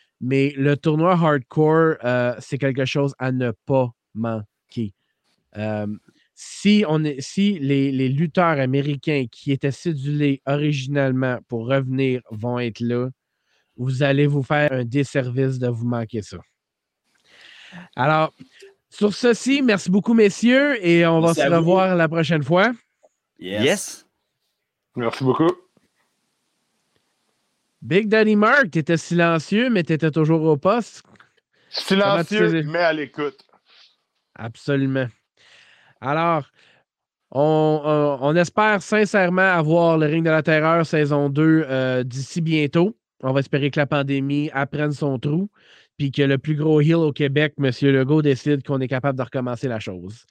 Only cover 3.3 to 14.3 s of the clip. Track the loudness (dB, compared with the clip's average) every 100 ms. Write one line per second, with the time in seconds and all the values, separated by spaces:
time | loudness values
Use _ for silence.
3.3 | -2 -4 -4 -2 0 -2 -6 _ -8 -6
4.3 | -6 -10 _ _ -10 -10 -10 _ _ _
5.3 | _ _ -10 -6 -6 -6 -10 _ _ _
6.3 | -20 -20 -4 2 2 2 0 -2 -6 -8
7.3 | -2 -2 -2 0 0 0 -2 -2 -2 -2
8.3 | 0 0 0 0 -2 -2 -4 -4 -2 -4
9.3 | -8 -6 -4 -4 -6 -6 -6 -4 -2 0
10.3 | -2 -4 -2 -2 -4 -4 -2 0 0 -2
11.3 | -4 -8 -8 -2 -2 -2 -2 -2 -2 -6
12.3 | -10 -6 -4 -6 -6 -4 -4 -4 -10 _
13.3 | _ _ _ _ -10 -6 -2 0 2 2